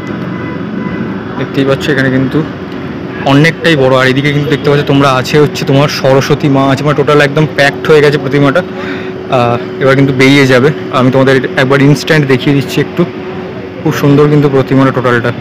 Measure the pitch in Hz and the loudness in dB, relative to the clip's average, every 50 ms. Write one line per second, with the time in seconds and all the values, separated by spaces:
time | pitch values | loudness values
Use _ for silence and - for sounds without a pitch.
0 | - - - - - - - - - - - - - - - - - - - - | -8 -8 -8 -8 -8 -8 -8 -8 -8 -8 -8 -8 -8 -8 -8 -6 -6 -6 -6 -6
1 | - - - - - - - - 131 127 - - 135 135 135 135 - 160 143 135 | -6 -6 -8 -8 -8 -10 -8 -8 -8 -4 -2 -2 0 0 0 -2 -2 -2 -2 0
2 | 135 135 131 131 131 131 - 151 160 - - - - - - - - - - - | 0 0 0 0 0 0 -2 -2 -4 -4 -8 -10 -10 -10 -10 -10 -10 -10 -10 -10
3 | - - - - - 139 135 143 151 165 160 - - 165 160 139 131 131 131 127 | -10 -10 -10 -4 -2 2 2 4 2 2 0 -2 -2 0 2 2 2 2 4 2
4 | 131 127 127 139 139 147 143 147 143 151 147 - 135 147 143 147 143 - 139 139 | 2 2 0 0 0 0 -2 -2 -2 -2 -2 0 0 0 0 2 2 2 2 2
5 | 143 139 131 127 123 - 156 151 147 135 - - 151 143 135 139 147 143 - - | 4 2 2 0 -2 0 2 2 2 2 0 -4 -2 0 2 2 2 0 -2 0
6 | - 135 131 135 131 - 147 139 156 147 135 135 135 139 135 131 139 151 143 147 | 2 2 2 2 2 2 0 0 2 0 2 2 2 2 0 0 0 0 0 0
7 | 139 147 147 147 143 139 - 156 156 147 - - 139 143 139 - - - 156 147 | 2 2 4 4 2 2 2 0 0 0 0 0 0 0 0 -2 2 2 4 4
8 | 139 147 147 147 139 135 131 143 143 139 135 175 180 - - - - - - - | 4 4 2 0 -2 -2 0 2 2 2 2 0 -2 -4 -8 -10 -8 -8 -8 -8
9 | - - - - - - 135 127 120 120 120 117 - - - - 135 135 135 139 | -10 -10 -10 -12 -8 -4 -2 0 0 0 -2 -2 -4 -8 -6 -2 0 2 2 2
10 | 139 143 135 127 131 135 139 143 139 127 135 123 127 156 - - - - - 131 | 2 0 2 2 4 4 4 4 4 4 4 4 4 2 0 -2 -6 -4 -2 0
11 | 123 131 131 135 131 135 135 135 127 - 180 143 135 127 139 139 139 143 147 - | 0 2 2 2 4 4 2 2 0 0 -2 -2 0 2 2 4 4 4 2 2
12 | - - 160 156 143 135 135 120 - 147 139 139 127 - - - - - - - | 0 0 0 2 2 2 0 0 2 0 0 0 -2 -2 -2 -4 -4 -2 -2 -4
13 | 175 - - - - - - - - - - - - - - - - 156 - - | -4 -4 -6 -10 -12 -10 -10 -10 -10 -10 -12 -12 -12 -12 -12 -6 -4 -4 -4 0
14 | 143 143 143 147 147 147 151 147 147 143 135 135 127 - 135 131 135 131 127 127 | 2 2 4 4 4 4 4 2 2 2 2 0 0 2 2 2 2 2 0 0
15 | 120 123 120 120 117 120 117 117 | 0 0 0 0 -2 -4 -6 -6